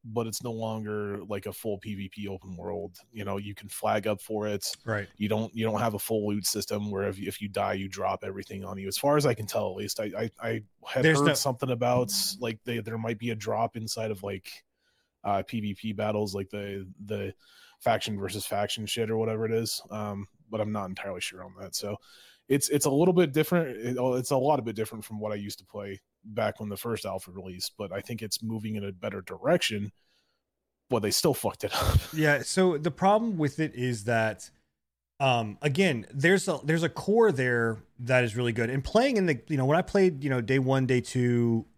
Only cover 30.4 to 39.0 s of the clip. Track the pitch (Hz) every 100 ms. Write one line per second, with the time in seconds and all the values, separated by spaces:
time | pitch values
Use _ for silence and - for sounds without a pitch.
30.4 | _ _ _ _ _ 120 104 - 165 127
31.4 | 104 - 101 - - - - 156 151 143
32.4 | - - 185 151 160 139 190 214 233 180
33.4 | 147 147 156 120 127 117 104 117 113 104
34.4 | - _ _ _ _ _ _ _ 135 120
35.4 | 110 104 151 139 190 123 - 143 160 190
36.4 | - 156 143 165 165 - - 220 220 135
37.4 | 127 120 113 110 - - 120 127 120 110
38.4 | 120 113 113 135 - 214